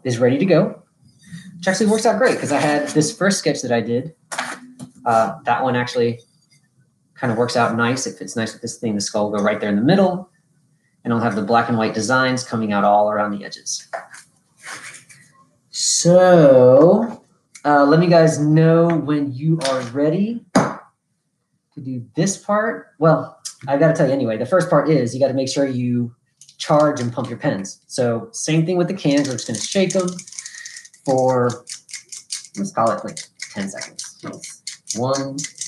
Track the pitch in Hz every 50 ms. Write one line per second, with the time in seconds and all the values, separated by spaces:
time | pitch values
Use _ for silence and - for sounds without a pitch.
0 | - 131 117 113 127 123 135 143 196 180 160 165 208 233 - - _ _ _ _
1 | _ _ _ _ _ - - - - - - - - 190 185 - 220 202 220 220
2 | - 233 208 196 254 - - - - 123 143 135 156 151 147 147 143 - - 156
3 | - - - - 180 202 196 - - 160 127 - - 117 120 113 104 117 117 127
4 | 147 160 - _ _ _ - - - - - - - - - - - - _ -
5 | - 123 113 113 113 113 - - - 120 120 123 131 127 123 123 120 - - 123
6 | 117 120 117 - _ _ _ _ _ _ _ _ _ _ _ _ _ _ _ _
7 | _ _ _ - 127 120 110 113 120 120 - 123 117 110 113 117 117 117 131 135
8 | - 110 - - 95 - - 117 110 107 - - - 117 - - - 110 104 101
9 | 101 - - 107 104 104 104 101 101 104 101 - 110 104 101 101 120 151 190 196
10 | 190 - 180 - - - _ _ _ _ _ _ _ _ _ _ _ _ _ _
11 | - 120 117 117 117 113 98 107 98 104 117 117 117 - 120 113 110 107 - 110
12 | 104 110 127 131 131 127 127 123 - - 120 113 110 104 104 101 101 104 104 104
13 | 104 107 107 104 104 104 101 101 - - - - - - - - - _ - -
14 | - - - - - _ _ _ _ _ _ _ - - - - - - - -
15 | - _ - - _ _ _ 539 _ _ _ _ _ _ - - - - - -
16 | - 170 180 185 185 180 180 165 147 139 131 127 123 127 131 143 156 180 202 220
17 | 233 - - - _ _ _ _ _ _ _ - - 147 147 143 143 143 160 165
18 | 180 175 170 165 160 156 - 143 151 151 156 160 160 160 165 165 170 170 170 156
19 | 139 147 151 147 143 139 123 131 151 160 165 160 - 135 131 127 123 117 120 143
20 | 147 156 165 196 208 226 240 233 - _ - - - - - - - _ _ _
21 | _ _ _ _ _ _ _ _ _ _ _ _ _ _ _ 143 127 131 127 120
22 | 113 - _ 156 185 196 - - - - 202 214 220 226 - - - _ _ -
23 | 156 160 156 151 - - - _ _ - - _ - 131 139 143 160 151 156 -
24 | 147 127 139 139 123 113 110 107 107 - 185 180 160 - 165 147 139 156 156 135
25 | 123 120 127 127 139 131 131 135 131 - - 143 139 135 127 123 123 123 120 120
26 | 120 117 - _ _ _ _ _ _ _ _ - - - 156 147 151 147 143 -
27 | 123 117 - 135 117 117 120 - - - 107 98 98 - - - _ _ - -
28 | 123 120 117 117 - - - - - 156 156 160 160 175 180 175 175 165 196 -
29 | - 147 139 147 285 135 123 - - - 226 - - - - 196 190 185 - 190
30 | 180 180 180 175 - - - - - - - - - - - - - - - _
31 | _ 139 131 131 131 127 127 123 120 123 110 - - - - - _ _ - -
32 | - _ - - - _ - - - - - 104 98 - - 117 107 98 - -
33 | - - - - - - _ - - - - 104 98 - - - - - - -
34 | - - - _ - - - - - - - - _ - - - _ - - 107
35 | 123 135 135 139 135 135 135 143 - - - - -